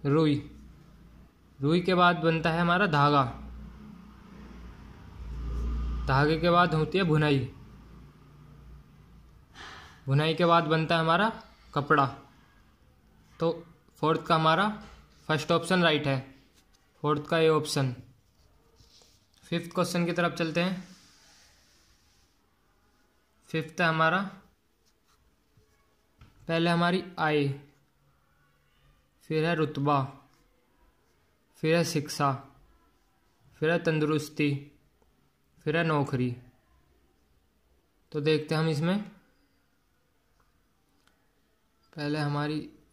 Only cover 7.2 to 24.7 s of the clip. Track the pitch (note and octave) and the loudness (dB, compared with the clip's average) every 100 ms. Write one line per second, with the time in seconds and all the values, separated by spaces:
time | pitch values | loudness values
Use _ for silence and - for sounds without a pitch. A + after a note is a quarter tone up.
7.2 | D3+ C#3 A#2 - - - - - - - | 4 2 0 -10 -20 -20 -20 -20 -20 -20
8.2 | - - - - - - - - - - | -20 -20 -20 -20 -20 -20 -20 -20 -20 -20
9.2 | - - - - - - - - - C#3 | -20 -20 -20 -20 -20 -20 -20 -16 0 2
10.2 | D#3 D#3+ F3 E3+ D#3+ D#3+ D#3 E3+ D#3+ E3+ | 2 2 4 4 4 0 2 0 2 2
11.2 | G#3+ A3 - - - D3+ C#3 D3 C3+ - | 2 -2 -18 -20 -6 -6 2 2 2 -2
12.2 | - - _ _ _ _ _ _ _ _ | -20 -20 _ _ _ _ _ _ _ _
13.2 | _ - E3 E3 - - _ _ D#3 D#3+ | _ -4 -4 -4 -12 -20 _ _ 0 0
14.2 | - E3 D#3+ D#3+ G#3 G#3 - - - _ | 0 2 4 2 0 -4 -14 -20 -20 _
15.2 | - D#3 - E3+ E3+ F#3 E3+ D3+ C#3+ C3+ | -4 -4 2 0 2 2 2 2 0 -2
16.2 | - - - _ _ _ _ _ D3 D3+ | -6 -20 -20 _ _ _ _ _ -2 -2
17.2 | D3 E3 D#3+ D#3 D3+ - C3 A#2+ - _ | 0 2 4 2 0 -2 -2 -4 -16 _
18.2 | _ _ _ _ _ _ - - - _ | _ _ _ _ _ _ -20 -20 -20 _
19.2 | _ _ - E3+ F3 - F3 F3+ E3+ F3 | _ _ -8 -8 -6 -4 -2 0 -2 0
20.2 | E3+ E3 E3 D#3+ F3+ F3+ - - - _ | -2 -2 -4 -2 -2 -4 -12 -20 -20 _
21.2 | _ _ _ _ _ _ _ _ _ _ | _ _ _ _ _ _ _ _ _ _
22.2 | _ _ _ _ _ _ _ _ _ _ | _ _ _ _ _ _ _ _ _ _
23.2 | _ _ _ D#3+ D#3+ - E3+ D#3+ D#3+ F3+ | _ _ _ -6 -6 -2 0 2 2 2
24.2 | G3 - _ _ _ | -4 -12 _ _ _